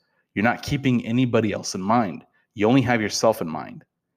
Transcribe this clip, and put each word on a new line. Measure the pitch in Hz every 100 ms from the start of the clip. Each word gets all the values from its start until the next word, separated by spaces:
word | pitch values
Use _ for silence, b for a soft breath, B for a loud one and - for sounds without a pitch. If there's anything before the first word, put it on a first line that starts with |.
| _ _ _
You're | 98
not | 117 -
keeping | - 143 135 120 -
anybody | 120 127 113 107
else | 90 -
in | 95
mind. | 95 120 101 - - _ _
You | - 104
only | 135
have | 117 120
yourself | 104 - 113 -
in | 85
mind. | 78 52 - - _ _